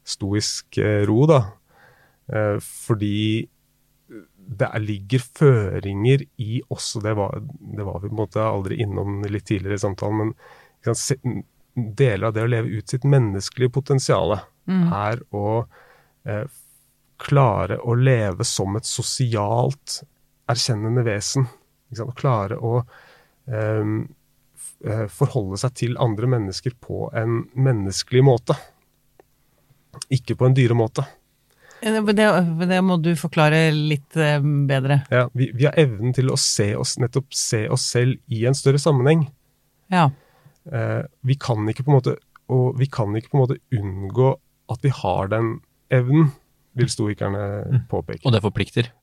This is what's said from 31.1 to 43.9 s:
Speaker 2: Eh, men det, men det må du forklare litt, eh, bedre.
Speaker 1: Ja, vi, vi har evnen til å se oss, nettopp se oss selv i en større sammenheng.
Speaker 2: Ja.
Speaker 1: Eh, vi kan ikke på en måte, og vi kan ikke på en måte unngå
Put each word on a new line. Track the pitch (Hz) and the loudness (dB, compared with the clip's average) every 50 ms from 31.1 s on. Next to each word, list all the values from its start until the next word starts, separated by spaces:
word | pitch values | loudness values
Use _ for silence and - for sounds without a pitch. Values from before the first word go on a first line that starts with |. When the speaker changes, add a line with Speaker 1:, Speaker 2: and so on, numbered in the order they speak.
| - _ _ _ _ _ _ _ _ _ _ - - - | -10 _ _ _ _ _ _ _ _ _ _ -20 -16 -6
Speaker 2:
Eh, | - 214 220 220 | -2 0 0 2
men | 214 208 208 | 2 2 4
det, | 196 214 208 180 170 180 | 4 4 4 4 4 2
men | 170 165 160 180 180 | 2 0 0 0 2
det | 185 185 190 | 2 2 4
må | 190 180 170 | 4 2 2
du | 151 170 170 | 2 2 0
forklare | 151 - 170 - 170 151 151 151 160 160 160 | 0 -2 -2 2 4 4 6 6 4 4 4
litt, | 151 151 151 151 151 139 - _ - | 2 2 0 0 0 -2 -4 _ -2
eh, | 160 156 147 147 147 | 0 2 2 2 2
bedre. | 139 147 147 143 143 139 139 135 131 135 143 139 139 - | 2 2 2 2 2 2 2 0 2 4 2 2 2 2
Speaker 1:
Ja, | - 123 123 120 _ | 2 2 2 2 _
vi, | 120 131 - - | -2 -2 0 2
vi | 113 139 | 2 2
har | 147 - | 2 4
evnen | 170 156 131 110 98 110 127 127 | 4 4 4 2 -2 -2 0 0
til | - 127 131 | 2 0 0
å | 127 139 | 0 0
se | - - - - 104 101 98 | 0 0 0 0 0 0 0
oss, | 123 131 - - | -2 -2 -4 -2
nettopp | - 127 117 - 139 131 _ - | -2 -2 0 0 -2 -4 _ -6
se | - - - - 110 107 - | -6 -4 -2 -2 -2 0 0
oss | 120 127 - - - | 0 -2 -2 0 2
selv | 120 123 131 127 - _ | 2 2 2 0 -2 _
i | - 117 110 110 | -6 -4 0 0
en | 123 139 | 0 0
større | 139 - 139 139 143 | 2 2 2 2 4
sammenheng. | - 160 147 131 120 139 156 165 147 - - _ _ _ _ _ _ _ _ _ _ _ | 2 2 2 4 4 4 4 4 2 -2 -6 _ _ _ _ _ _ _ _ _ _ _
Speaker 2:
Ja. | 185 180 160 139 139 _ _ _ _ _ _ - _ _ _ | 2 4 4 4 2 _ _ _ _ _ _ -20 _ _ _
Speaker 1:
Eh, | 165 151 117 113 110 110 117 - - _ _ | -8 -6 -4 -2 -2 -2 -4 -6 -8 _ _
vi | - 127 139 | -2 -2 -2
kan | 139 - - 117 107 104 | 0 0 -4 -2 0 0
ikke | 110 110 - 127 | -2 -2 -2 2
på | 147 143 | 4 4
en | 135 | 4
måte, | 117 135 123 - _ _ _ _ _ - | 4 2 -4 -4 _ _ _ _ _ -2
og | 127 127 123 127 127 | 0 2 2 0 0
vi | 127 135 | -2 -4
kan | 139 - - 110 101 104 | -2 -2 -4 -2 -2 -2
ikke | 110 - - | -4 -4 0
på | - 143 | 2 2
en | 131 | 2
måte | 120 - - _ _ | 2 0 -6 _ _
unngå | - 104 101 98 | -4 -2 -2 -4